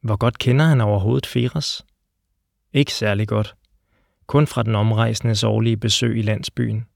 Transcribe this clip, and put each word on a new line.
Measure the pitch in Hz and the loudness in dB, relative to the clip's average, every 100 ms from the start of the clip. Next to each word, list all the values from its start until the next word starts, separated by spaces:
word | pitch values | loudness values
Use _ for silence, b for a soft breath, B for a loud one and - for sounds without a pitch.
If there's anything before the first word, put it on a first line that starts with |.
Hvor | 117 101 | -2 0
godt | 120 - | -2 0
kender | 127 127 | 0 2
han | 160 139 | 4 4
overhovedet | 107 104 98 131 - | 2 2 2 0 -2
Firas? | - 120 160 143 - _ _ _ _ _ _ _ _ _ | -4 -2 -4 -6 -10 _ _ _ _ _ _ _ _ _
Ikke | 131 143 | -2 -2
særlig | - 107 101 107 | -2 -2 0 0
godt. | 107 107 - _ _ _ _ _ _ - | -2 -4 -8 _ _ _ _ _ _ -2
Kun | 143 151 | 0 2
fra | - | 0
den | 110 | 0
omrejsendes | 107 107 110 113 113 117 107 | 2 2 2 0 0 -2 0
årlige | 113 110 113 113 | 0 2 0 0
besøg | 113 - 120 113 | 0 0 0 -2
i | |
landsbyen. | 107 107 - - 120 107 117 | -2 -2 -4 -4 -4 -4 -8